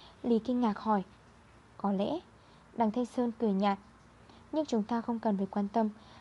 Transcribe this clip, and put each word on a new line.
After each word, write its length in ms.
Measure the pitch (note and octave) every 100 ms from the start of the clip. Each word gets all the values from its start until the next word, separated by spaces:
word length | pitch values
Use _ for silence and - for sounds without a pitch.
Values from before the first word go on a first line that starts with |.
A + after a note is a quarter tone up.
| - -
Lý 160 | B3 A3+
kinh 220 | A3+ B3
ngạc 180 | A#3+ G3+
hỏi. 260 | A3 G#3 F3+ - - - - - - -
"Có 160 | G3+
lẽ." 260 | G3 G3+ E4 - - - - - -
Đằng 140 | A3
Thanh 160 | A3+ A#3+
Sơn 260 | - A#3+ A3+
cười 140 | A3+
nhạt. 260 | F#3+ G3+ G3 - - - - - - -
"Nhưng 140 | D4+ D4
chúng 160 | A#3
ta 180 | G#3 A#3
không 180 | A3+ A#3
cần 180 | A3 G3
phải 100 | G3
quan 220 | G#3 G3+
tâm, 200 | A#3 A3 G#3 - -